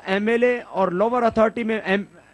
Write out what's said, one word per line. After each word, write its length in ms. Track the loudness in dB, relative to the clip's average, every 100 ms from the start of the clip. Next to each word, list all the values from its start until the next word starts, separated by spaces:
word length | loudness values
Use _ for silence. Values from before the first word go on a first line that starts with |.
| -4
एमएलए 520 | -2 0 2 2 0
और 340 | -4 -2 0
lower 300 | 0 0 2
authority 400 | 0 2 0 0
में 180 | -4 -4
एम-, 220 | 0 -2 -2 -16 _